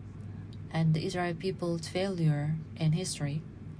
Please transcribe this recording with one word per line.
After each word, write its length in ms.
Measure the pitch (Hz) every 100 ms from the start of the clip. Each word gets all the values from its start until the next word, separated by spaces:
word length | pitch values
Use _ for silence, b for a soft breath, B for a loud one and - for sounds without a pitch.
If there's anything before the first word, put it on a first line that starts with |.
| - - - - - - -
and 200 | 160 160
the 120 | 156 185
Israel 280 | 180 175
people's 540 | 165 190 180 175 170 160
failure 680 | 180 196 175 156 147 151 160 - -
in 160 | 160
history, 480 | 170 185 - 143 156 - - -